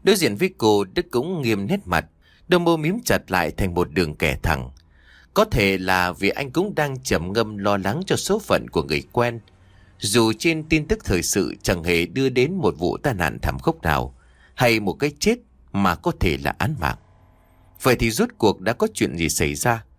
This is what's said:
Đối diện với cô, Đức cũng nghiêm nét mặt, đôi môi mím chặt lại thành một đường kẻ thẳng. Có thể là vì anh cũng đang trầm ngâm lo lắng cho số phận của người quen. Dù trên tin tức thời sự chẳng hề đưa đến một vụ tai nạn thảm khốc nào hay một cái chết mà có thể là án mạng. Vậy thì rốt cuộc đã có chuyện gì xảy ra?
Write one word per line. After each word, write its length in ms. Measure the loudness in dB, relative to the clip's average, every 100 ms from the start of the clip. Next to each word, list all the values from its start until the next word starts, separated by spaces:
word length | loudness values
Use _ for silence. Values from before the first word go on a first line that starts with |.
Đối 140 | 4 4
diện 200 | 2 0
với 140 | -4 2
cô, 260 | 4 4
Đức 220 | 2 -4 -2
cũng 320 | -4 -4 -4
nghiêm 240 | -2 -2 0
nét 140 | -4
mặt, 220 | 0 -2 -2 _ _ _ 0
đôi 120 | 2
môi 180 | 4 2
mím 200 | 0 -4
chặt 260 | 0 -2 0
lại 200 | -2 0
thành 240 | -2 -2
một 200 | 0 -2
đường 200 | 0 -2
kẻ 240 | -2 -2 -2
thẳng. 280 | -2 -2 -6 -16 _ _ -20 -20 _
Có 100 | 0
thể 340 | 0 2 2 0
là 340 | 0 0 0
vì 160 | 0 -2
anh 220 | -2 -4
cũng 240 | -2 -2
đang 280 | -2 -4 -4
trầm 300 | -2 -2 0
ngâm 260 | -2 -2 -2
lo 180 | -2 0
lắng 240 | 0 -4 -2
cho 100 | -4
số 220 | 0 -4
phận 280 | 0 2 2
của 100 | 0
người 200 | -2 -4 -2
quen. 280 | 0 0 -2 -14 _ -20 -20 -20 -8
Dù 340 | 0 4 4
trên 360 | 2 0 -2 0
tin 180 | -2 0
tức 180 | -4
thời 180 | 0 0
sự 320 | 0 0 -2 -4
chẳng 220 | -2 -2
hề 220 | 2 0 0
đưa 220 | 0 0
đến 260 | 2 0
một 200 | 0 -2 0
vụ 200 | -4 -2
tai 120 | -2
nạn 240 | 0 -2 -2
thảm 160 | -4 -2
khốc 240 | -4 -2
nào 320 | -2 -2 -2 -10 _ _ _
hay 260 | 0 2 2
một 120 | 0
cái 200 | -2 -4 -2
chết 160 | -2 -2 _ _ -8
mà 220 | 0 0
có 180 | 0 -2 0
thể 180 | 0 0
là 100 | -4 -2
án 160 | -4 -2
mạng. 160 | -4 -6 _ _ _ _ _ _ _ _
Vậy 140 | 0 2
thì 120 | 0
rốt 180 | 0 -2 2
cuộc 220 | 0 2
đã 120 | -2
có 160 | -2 -2
chuyện 220 | 0 -2 0
gì 120 | -2
xảy 260 | 0 -2
ra? 300 | 0 -2 -2 -6